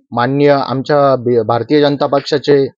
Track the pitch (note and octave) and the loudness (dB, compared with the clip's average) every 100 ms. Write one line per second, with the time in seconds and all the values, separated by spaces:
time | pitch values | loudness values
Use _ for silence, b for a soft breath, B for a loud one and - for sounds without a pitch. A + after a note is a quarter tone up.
0 | _ A#2+ B2 C#3 C#3+ C#3 - C3 B2 D3 | _ -4 -2 2 2 2 -2 -6 -2 0
1 | C#3 B2+ A#2+ A#2+ A2 A#2 A2+ D3+ D3 C#3+ | 2 0 0 0 0 -2 0 2 2 0
2 | C#3+ C#3 - D3 - C#3 C3+ | -2 -2 -2 -4 0 0 0